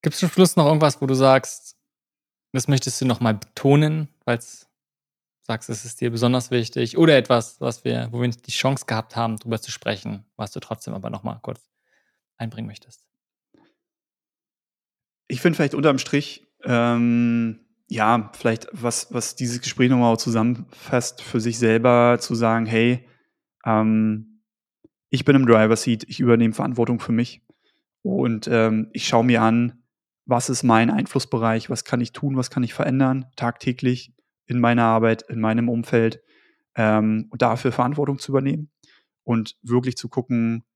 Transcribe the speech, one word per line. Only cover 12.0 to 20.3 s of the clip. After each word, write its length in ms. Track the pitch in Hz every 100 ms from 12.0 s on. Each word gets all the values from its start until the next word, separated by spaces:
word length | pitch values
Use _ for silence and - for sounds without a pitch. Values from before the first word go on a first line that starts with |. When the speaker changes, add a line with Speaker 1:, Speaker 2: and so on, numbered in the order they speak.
| _ _ _ _
Speaker 1:
einbringen 320 | 117 113 113
möchtest? 360 | 107 _ _ _ _ _ _ _ _ _ _ _ _ _ _ _ _ _ _ _ _ _ _ _ _ _
Speaker 2:
Ich 120 | 123
finde 160 | 175 156
vielleicht 180 | 143
unterm 240 | 156 147 135
Strich, 480 | - 143 143 - _ _
ähm, 960 | - 120 120 120 120 120 120 117 117 110 _ _ _
ja, 420 | 110 107 120 101
vielleicht 340 | - 120 113 -
was, 400 | 175 120 - -
was 220 | 123 -
dieses 260 | - 123 123
Gespräch 300 | - - 123
nochmal 280 | 127 120 113
zusammenfasst, 1040 | -